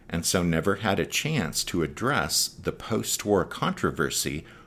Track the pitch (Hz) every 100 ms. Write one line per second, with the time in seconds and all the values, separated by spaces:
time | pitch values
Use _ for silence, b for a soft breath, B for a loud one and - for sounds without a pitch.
0 | b 85 80 95 87 82 82 98 107 92
1 | 82 - 143 156 78 - - 90 76 73
2 | 120 139 73 - - - - - - -
3 | 113 - 104 98 80 - 165 190 90 69
4 | 71 - - 71 - B